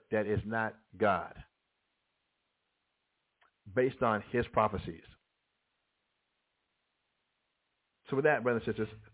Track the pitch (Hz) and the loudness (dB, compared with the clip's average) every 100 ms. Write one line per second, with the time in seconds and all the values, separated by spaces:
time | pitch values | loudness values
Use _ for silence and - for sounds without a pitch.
0 | _ 107 104 104 104 113 110 - _ 92 | _ -2 0 -2 -2 -2 -4 -6 _ 0
1 | 104 90 80 - - _ _ _ _ _ | 2 2 -2 -12 -20 _ _ _ _ _
2 | _ _ _ _ _ _ _ _ _ _ | _ _ _ _ _ _ _ _ _ _
3 | _ _ _ _ _ _ - 101 131 131 | _ _ _ _ _ _ -6 0 0 2
4 | 120 107 - 123 117 - 110 92 90 82 | 2 2 0 -2 0 0 0 0 -8 -12
5 | - - _ _ _ _ _ _ _ _ | -16 -20 _ _ _ _ _ _ _ _
6 | _ _ _ _ _ _ _ _ _ _ | _ _ _ _ _ _ _ _ _ _
7 | _ _ _ _ _ _ _ _ _ _ | _ _ _ _ _ _ _ _ _ _
8 | - 135 151 139 120 117 113 107 110 - | -4 2 4 4 2 0 -2 -4 -6 -8
9 | - | -20